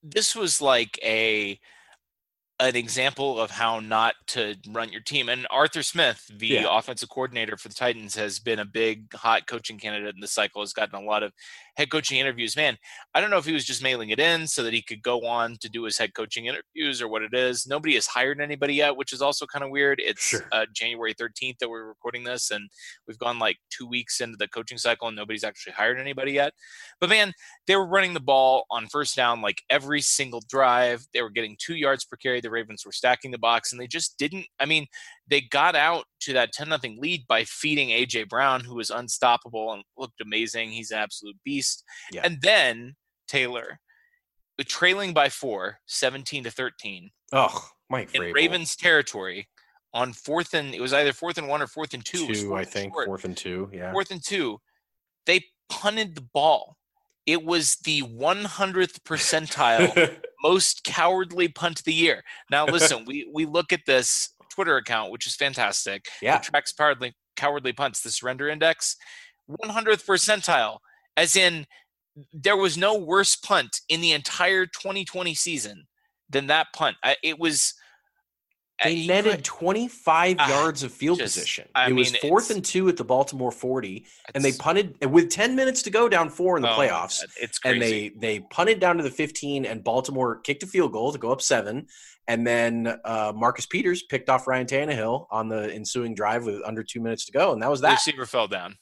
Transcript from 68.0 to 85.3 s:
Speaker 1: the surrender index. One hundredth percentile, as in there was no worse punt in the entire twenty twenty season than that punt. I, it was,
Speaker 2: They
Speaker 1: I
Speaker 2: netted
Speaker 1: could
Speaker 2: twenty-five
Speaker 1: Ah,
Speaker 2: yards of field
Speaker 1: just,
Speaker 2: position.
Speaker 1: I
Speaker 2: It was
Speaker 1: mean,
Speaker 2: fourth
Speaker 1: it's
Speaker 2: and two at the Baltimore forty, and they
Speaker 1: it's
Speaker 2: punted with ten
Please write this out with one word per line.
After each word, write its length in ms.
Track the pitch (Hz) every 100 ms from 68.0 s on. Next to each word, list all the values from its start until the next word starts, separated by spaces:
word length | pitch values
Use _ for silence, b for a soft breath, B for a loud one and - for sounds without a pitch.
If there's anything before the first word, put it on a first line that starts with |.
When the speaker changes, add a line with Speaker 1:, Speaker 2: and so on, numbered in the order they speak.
Speaker 1:
the 100 | 113
surrender 360 | - 123 131 143
index. 480 | 151 160 160 - - B B B B _
One 240 | 147 220
hundredth 340 | 214 220 214 -
percentile, 720 | 185 - 214 180 151 110 110 b b b -
as 180 | 165 196
in 300 | 185 165 143 b b _ _ - 139
there 240 | 156 165 202
was 220 | 196 156
no 200 | 196 220
worse 380 | 160 190 196 -
punt 460 | - 190 120 - _
in 120 | 165
the 100 | 170
entire 540 | 151 139 - 180 190 185
twenty 360 | - 196 196
twenty 300 | 185 185 175
season 540 | 156 170 156 107 98 _ _ _ _ _
than 180 | 143 139
that 200 | 156 156
punt. 220 | - 147 -
I, 140 | - 143
it 140 | 160 156
was, 340 | 165 143 - - b b b b _ _ _ _ _ -
Speaker 2:
They 200 | - 165
Speaker 1:
I 40 | 165
Speaker 2:
netted 280 | 190 214 185
Speaker 1:
could 80 | -
Speaker 2:
twenty-five 920 | - 170 208 240 - - 160 180 180
Speaker 1:
Ah, 80 | 143
Speaker 2:
yards 340 | 139 160 147
of 80 | 131
field 260 | - 147 175
Speaker 1:
just, 160 | 110 90
Speaker 2:
position. 320 | 87 - - 135
Speaker 1:
I 140 | 127
Speaker 2:
It 40 |
was 200 | 127 113
Speaker 1:
mean, 80 | 110
Speaker 2:
fourth 240 | 147 190 233
Speaker 1:
it's 60 | 214
Speaker 2:
and 80 | 180
two 220 | 180 190
at 60 | 175
the 60 |
Baltimore 480 | - 131 139 135 127
forty, 540 | 120 127 131 104 95 B B B
and 100 | 135
they 60 | 139
Speaker 1:
it's 80 | 131
Speaker 2:
punted 480 | 156 180 196 139 139
with 240 | 160
ten 260 | 170